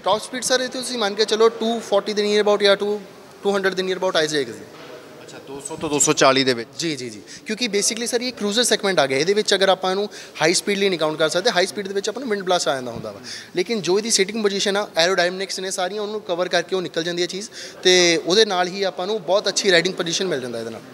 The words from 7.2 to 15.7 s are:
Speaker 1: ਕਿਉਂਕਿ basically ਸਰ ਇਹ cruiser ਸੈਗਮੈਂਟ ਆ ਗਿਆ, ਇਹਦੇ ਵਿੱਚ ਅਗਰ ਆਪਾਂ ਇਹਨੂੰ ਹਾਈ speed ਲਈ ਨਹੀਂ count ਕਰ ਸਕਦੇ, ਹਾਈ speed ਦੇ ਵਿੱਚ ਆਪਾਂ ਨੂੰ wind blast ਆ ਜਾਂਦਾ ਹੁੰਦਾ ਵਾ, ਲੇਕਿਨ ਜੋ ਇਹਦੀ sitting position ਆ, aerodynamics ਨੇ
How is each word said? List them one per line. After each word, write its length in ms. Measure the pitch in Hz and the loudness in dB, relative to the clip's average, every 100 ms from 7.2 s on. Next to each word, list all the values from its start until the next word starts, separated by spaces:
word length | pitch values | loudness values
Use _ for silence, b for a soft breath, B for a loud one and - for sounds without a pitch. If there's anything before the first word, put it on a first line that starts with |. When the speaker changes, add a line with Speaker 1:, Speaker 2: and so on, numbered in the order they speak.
| - B - | -18 B -8
Speaker 1:
ਕਿਉਂਕਿ 200 | 214 240 | -4 -2
basically 400 | 202 196 226 233 | 0 -2 -2 -4
ਸਰ 140 | 240 | -2
ਇਹ 120 | 254 | -4
cruiser 300 | 247 208 208 | -4 -2 0
ਸੈਗਮੈਂਟ 360 | 247 214 196 180 | 2 0 2 2
ਆ 80 | 135 | 2
ਗਿਆ, 120 | 135 | 2
ਇਹਦੇ 160 | 165 | 2
ਵਿੱਚ 200 | 202 214 | 2 2
ਅਗਰ 140 | 196 190 | 2 4
ਆਪਾਂ 220 | 185 185 | 2 0
ਇਹਨੂੰ 180 | 190 208 B B - | -2 -4 B B 0
ਹਾਈ 120 | 156 | 2
speed 240 | 180 - 196 | 2 0 0
ਲਈ 100 | 196 | 2
ਨਹੀਂ 100 | 170 | 2
count 180 | 156 156 | -2 2
ਕਰ 120 | 156 | 0
ਸਕਦੇ, 220 | 170 220 | 2 2
ਹਾਈ 160 | 180 196 | 2 0
speed 220 | - 190 | -4 -6
ਦੇ 60 | |
ਵਿੱਚ 140 | 196 196 | -4 -4
ਆਪਾਂ 120 | 214 | -6
ਨੂੰ 100 | 269 | -4
wind 120 | 202 | -4
blast 260 | 185 175 170 | 0 0 2
ਆ 60 | |
ਜਾਂਦਾ 180 | 135 123 | -2 -4
ਹੁੰਦਾ 200 | 117 110 | -8 -10
ਵਾ, 80 | 101 120 B B 165 | -12 -14 B B -4
ਲੇਕਿਨ 240 | 196 226 | -2 -2
ਜੋ 180 | 160 196 | 0 0
ਇਹਦੀ 120 | 226 | 2
sitting 320 | 214 190 226 | 2 2 2
position 340 | 208 196 202 196 | 0 0 0 0
ਆ, 120 | 202 160 | -2 0
aerodynamics 640 | 170 190 175 185 190 - | 2 4 0 -2 -8 -6
ਨੇ 100 | 190 | -6